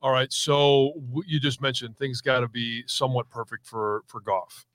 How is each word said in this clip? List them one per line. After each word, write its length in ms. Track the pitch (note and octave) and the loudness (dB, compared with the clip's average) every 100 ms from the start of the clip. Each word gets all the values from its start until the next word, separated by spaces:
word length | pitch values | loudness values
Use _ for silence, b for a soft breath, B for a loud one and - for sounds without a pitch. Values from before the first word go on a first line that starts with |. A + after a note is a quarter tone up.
All 100 | C3+ | 0
right, 220 | B2+ C3 | 2 2
so 640 | - - C#3+ C#3+ C#3 C3+ D#3+ B2+ | -2 2 4 6 6 4 0 -8
w-, 120 | C3+ F#3 | -6 -2
you 100 | D3+ | 0
just 220 | C#3 B2+ | 0 -2
mentioned 340 | C3+ B2+ A#2+ A2 | -2 -4 -8 -6
things 240 | C3+ A#2+ | -6 -2
gotta 280 | C#3 B2+ A#2+ | 0 2 0
be 340 | A#2+ A#2 A#2 - | -4 -6 -6 -6
somewhat 420 | - C3+ B2+ A#2 | -2 0 -2 -4
perfect 340 | A#2+ A2+ A#2 | -10 -10 -12
for, 380 | - A#2 G#2 G#2+ - | -10 -4 -2 -4 -8
for 120 | A#2 | -10
Goff. 460 | G#2+ F#2+ F2+ - _ | -4 -2 -4 -14 _